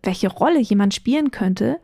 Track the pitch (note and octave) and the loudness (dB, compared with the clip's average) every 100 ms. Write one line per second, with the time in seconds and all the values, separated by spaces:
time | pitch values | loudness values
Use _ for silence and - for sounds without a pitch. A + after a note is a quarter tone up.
0 | - F3+ F#3+ - D4 E4 A3 G3+ G3+ - | -4 -2 -4 0 2 2 2 2 2 0
1 | - C#4+ D4 - F#3 F#3+ A3 D#4 | -2 0 0 -2 -2 0 -2 -4